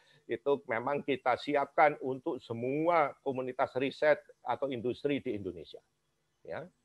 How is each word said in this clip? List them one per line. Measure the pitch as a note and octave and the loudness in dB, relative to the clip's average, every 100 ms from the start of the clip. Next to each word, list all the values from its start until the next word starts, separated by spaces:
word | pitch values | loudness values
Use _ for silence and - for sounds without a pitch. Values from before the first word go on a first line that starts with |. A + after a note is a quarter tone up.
| _ _ - | _ _ -6
itu | A#2 - C#3+ - | -2 2 0 0
memang | A2+ B2+ C#3+ | -2 0 -2
kita | C3+ C3 C3 | 0 0 2
siapkan | A#2 - - - - D3+ D3 | 0 0 0 0 6 4 4
untuk | C3+ C3+ E3 - | -4 -4 -6 -8
semua | - A#2 B2 C#3+ D#3+ E3+ C#3 C3 C#3+ | -6 -4 -2 0 2 4 2 0 -6
komunitas | C3 B2+ B2+ C3 | -4 -6 -2 -2
riset | C3 C3+ - D3+ D3 - - - | 0 -4 0 2 2 0 -14 -6
atau | A#2+ C3+ | -4 -4
industri | B2+ A#2 A#2 C#3+ C#3 | -4 -4 -2 -2 -2
di | B2+ | -2
Indonesia. | G#2 F#2 E2+ D2 - _ _ _ _ _ _ | -4 -6 -8 -14 -18 _ _ _ _ _ _
Ya, | - F#2+ F3+ _ | -12 -12 -12 _